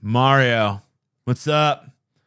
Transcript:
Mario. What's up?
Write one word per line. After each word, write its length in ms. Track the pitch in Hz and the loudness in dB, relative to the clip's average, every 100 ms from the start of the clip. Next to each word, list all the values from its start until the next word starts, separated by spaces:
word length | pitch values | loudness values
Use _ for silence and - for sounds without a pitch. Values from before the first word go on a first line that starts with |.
Mario. 800 | 104 120 135 139 127 117 104 101 _ _ _ _ | -4 0 2 4 2 0 -2 -4 _ _ _ _
What's 220 | - 127 151 | -8 -6 -2
up? 440 | 151 151 143 - _ _ _ | -2 0 -4 -10 _ _ _